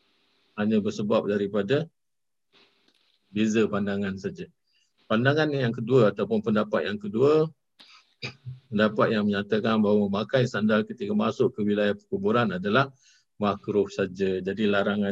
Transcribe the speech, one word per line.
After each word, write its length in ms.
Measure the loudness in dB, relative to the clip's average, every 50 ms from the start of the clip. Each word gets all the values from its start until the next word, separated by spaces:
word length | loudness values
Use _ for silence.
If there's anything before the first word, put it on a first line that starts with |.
| _ _ _ _ _ _ _ _ _ _ -6
hanya 240 | -2 0 2 2 2
bersebab 480 | 0 0 -4 -4 -2 0 0 0 0
daripada 640 | 0 -2 -2 -2 -2 -2 -2 0 0 0 -2 -2 -4 _ _ _ _ _ _ _ _ _ _ _ _ _ _ _ _ _ _ _ _ _ _ _ _ _ _ _ _ -2
beza 320 | 0 0 2 2 2 2
pandangan 480 | 2 0 -2 -2 -2 -2 -2 -4 -4 -6
saja. 320 | -6 -8 -8 -8 -10 -14 -16 _ _ _ _ _ _ _ _ _ _ _ -2
Pandangan 400 | 0 2 2 2 2 2 0 0
yang 240 | 0 -2 -2 -2 -4
kedua 400 | -4 -2 2 4 6 6 4 2
ataupun 240 | 0 -4 -2 -2 -2
pendapat 480 | 0 0 0 0 0 0 -2 -2 -2
yang 160 | -2 -6 -6 -8
kedua, 480 | -6 -2 2 2 4 4 2 2 0 -4 _ _ _ _ _ -20 -20 -20 -20 _ _ _ -16 -16 -16 -16 _ -16 -16 -16 -16 _ -6
pendapat 400 | 0 0 0 2 2 2 2 2
yang 160 | 2 0 0
menyatakan 480 | 0 0 -2 -2 -2 -2 0 0 0 2 2 4
bahawa 240 | 4 4 2 2
memakai 400 | 0 -2 -4 -4 0 0 0 0
sandal 400 | 0 0 0 0 2 2 2 0
ketika 240 | -2 -6 -8 -6 -2
masuk 400 | -2 0 0 0 0 0 0 0
ke 160 | 0 -2 -2
wilayah 320 | 0 2 2 2 0 0 -2
perkuburan 560 | _ -8 -6 -2 0 0 2 2 2 0 -2
adalah 320 | -4 -2 0 2 2 2 0 -4 _ _ _ _ _ _ _ _ -4 -2
makruh 480 | -2 -2 -2 -4 -2 0 0 0 0
saja. 480 | -2 -4 -4 -4 -2 -2 -2 -2 -2 -2
Jadi 320 | -4 -4 -4 -2 0 2
larangan 400 | 2 2 2 0 0 0 0 0